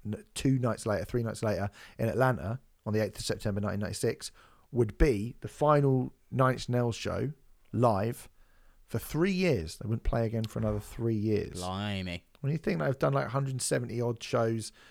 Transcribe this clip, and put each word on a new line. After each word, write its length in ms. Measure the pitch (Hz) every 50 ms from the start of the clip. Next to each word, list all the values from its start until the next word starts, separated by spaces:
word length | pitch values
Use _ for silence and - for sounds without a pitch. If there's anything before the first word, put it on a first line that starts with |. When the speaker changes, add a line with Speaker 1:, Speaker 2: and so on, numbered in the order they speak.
| -
Speaker 1:
n-, 200 | 104 107 - - _ _
two 240 | - - 139 131 131
nights 260 | 123 120 110 - -
later, 200 | 113 104 98 87
three 180 | - - 120 117
nights 200 | 113 101 - -
later 260 | 110 104 87 98 101 - - - - - -
in 100 | - 113
Atlanta 500 | - 113 131 131 127 - 67 95 113 131 - _ _ _ _
on 80 | 113 104
the 80 | 107
eighth 180 | 107 101 - -
of 60 | -
September 360 | - 110 104 - 110 101 104
nineteen 200 | 101 101 98 101
ninety-six 520 | 101 92 98 - - 117 113 - - - - - - - - _ _ _ -
would 260 | 120 120 110 - -
be 380 | 165 156 120 101 101 117 - -
the 80 | - 107
final 640 | - - 151 147 151 147 143 139 131 131 127 131 - _ _ _ -
Nine 220 | 123 131 127 127
Inch 140 | - - -
Nails 280 | 123 123 123 120 113
show 340 | - - - 87 90 110 135 151 _ - - - _ _ _ -
live 560 | 110 120 120 107 95 101 117 120 - - - _ _ - _ _ - - - - - - _
for 100 | - 117
three 320 | - - - 147 165 196 196
years. 440 | 180 185 180 143 104 80 76 -
They 100 | - - 101
wouldn't 140 | 113 117 -
play 240 | - - 123 117
again 180 | 113 110 113 110
for 140 | 113 - -
another 220 | 110 107 107 104
three 340 | 104 - - - 117 117 113
years. 380 | 107 104 110 107 98 - - - 90 90
Speaker 2:
Blimey. 640 | 90 92 95 104 104 101 95 92 92 87 85 _ _ _ -
Speaker 1:
When 100 | - 135 151
you 60 | 160
think 220 | - - 175 165
they've 180 | 151 143 135 -
done, 140 | - 147 139
like, 140 | 139 139
a 40 | 123
hundred 320 | 110 143 139 135 131 127 -
seventy 380 | - 135 135 123 117 107 117
odd 200 | 120 120 120 113 -
shows 500 | - - 120 117 113 113 113 110 - - - - -